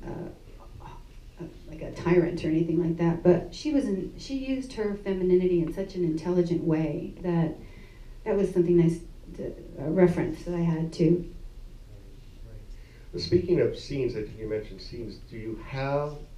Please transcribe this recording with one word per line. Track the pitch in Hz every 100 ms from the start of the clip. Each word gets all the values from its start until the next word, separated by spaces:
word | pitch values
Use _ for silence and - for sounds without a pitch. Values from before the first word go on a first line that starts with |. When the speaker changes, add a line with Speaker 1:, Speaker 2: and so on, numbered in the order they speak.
Speaker 1:
a, | - - - - - - - - - - - - - -
a, | 160 - -
like | 156
a | 147
tyrant | - 175 180 165 175
or | 165
anything | 160 165 165
like | 170 165
that, | 170 165
but | 180 170 -
she | - 302
was | 277
in, | 208 190 - -
she | -
used | 269 262 262 -
her | 220 208 202
femininity | 196 185 180 180 180 170
in | 156
such | 196 190
an | 185
intelligent | 165 160 180 180 165 165
way | 165 156 156 170 - -
that | 175 170 160 - - - - - - -
that | 214 196
was | 185
something | 180 170 175
nice | 165 - - - - -
to, | - - - -
a | 147
reference | 185 180 156 - -
that | 175
I | 175
had | 170 160 165
too. | - 160 175 - - - - - - - - - - - - - - - - - - -
Speaker 2:
Well, | 170
speaking | - 175 175 160
of | 117 -
scenes, | - 143 120 107
I |
think | 104 107
you | 110
mentioned | 107 104 95
scenes. | - 120 104 95 -
Do | 117
you | 110 110 -
have | 131 139 143 147 143 -